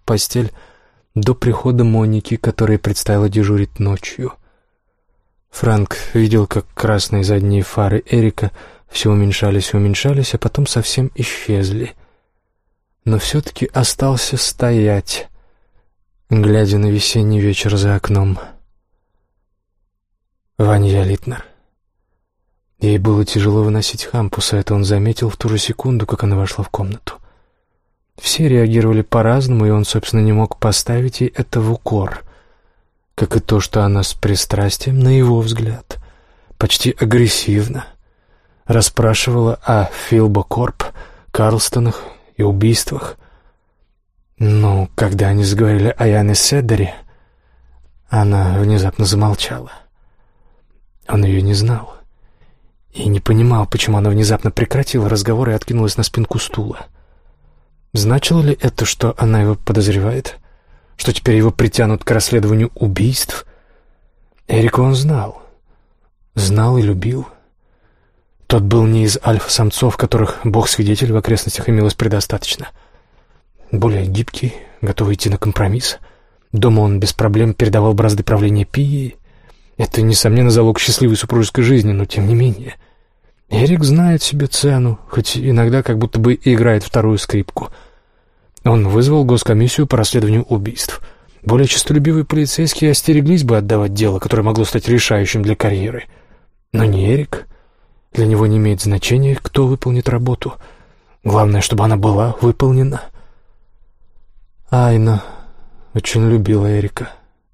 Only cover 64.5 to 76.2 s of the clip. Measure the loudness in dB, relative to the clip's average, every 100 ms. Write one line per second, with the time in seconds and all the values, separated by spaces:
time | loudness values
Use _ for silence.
64.5 | 2 2 2 2 2 0 0 -4 -12 -20
65.5 | _ _ _ _ _ _ _ _ -4 0
66.5 | 2 2 2 0 -2 -4 -6 -10 -18 _
67.5 | _ _ _ _ _ _ _ _ _ -2
68.5 | 0 2 4 4 2 2 0 0 -2 -2
69.5 | 0 0 0 -2 0 -2 0 0 -2 -2
70.5 | 0 0 0 0 0 0 0 0 -2 -2
71.5 | -4 0 2 2 0 -2 -2 -2 -6 -6
72.5 | -8 -10 -18 _ _ _ _ _ _ _
73.5 | _ -8 -2 0 0 -2 -2 -4 -6 -8
74.5 | -8 -16 -6 -6 -2 -2 -2 -2 -2 -2
75.5 | 0 0 -2 -4 -8 -16 _